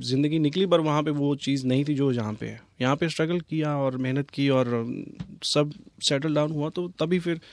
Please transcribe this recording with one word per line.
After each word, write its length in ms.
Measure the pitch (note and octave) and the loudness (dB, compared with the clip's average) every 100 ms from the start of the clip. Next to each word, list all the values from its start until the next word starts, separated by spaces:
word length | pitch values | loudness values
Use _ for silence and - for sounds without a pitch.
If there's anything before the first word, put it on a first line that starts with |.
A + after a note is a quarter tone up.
ज़िंदगी 380 | B2 C3 D3 D#3+ | -2 0 2 2
निकली, 280 | D3+ D3 F#3+ | 0 0 4
पर 140 | E3+ | 4
वहाँ 220 | D#3 D3+ | 4 2
पे 80 | D3+ | 0
वो 260 | D3 C#3+ C#3+ | 0 0 0
चीज़ 300 | - C#3 B2+ | -2 -2 2
नहीं 180 | C3 | 2
थी 100 | C#3+ | 2
जो 180 | C#3+ C#3 | 2 2
यहाँ 220 | A#2+ G#2+ | 0 -2
पे 120 | G#2+ A2+ | -6 -8
है। 160 | A2 - - | -12 -18 -2
यहाँ 160 | B2+ D3 | 0 2
पे 120 | E3 | 0
struggle 320 | - D#3+ F3 | 0 -2 -2
किया 360 | E3 D#3+ D3+ C#3+ | -4 -2 -2 0
और 200 | C3+ B2+ | 0 0
मेहनत 340 | C3 C3 C#3+ | -2 -2 -2
की 180 | - C#3 | 0 2
और 460 | C3 B2 A#2+ A#2 B2+ - - - - | 4 2 0 -2 -6 -10 -14 -16 -10
सब 300 | - D3+ D3 - - - | -2 0 0 -2 -18 -6
settle 320 | - C#3 D#3 | -2 0 0
down 180 | D3 D3+ | 0 0
हुआ, 160 | D#3 D3+ | -2 -4
तो 200 | D#3+ F3 | -4 -8
तभी 300 | - E3 F3+ | -2 0 0
फिर 220 | E3+ E3 - | 0 -4 -6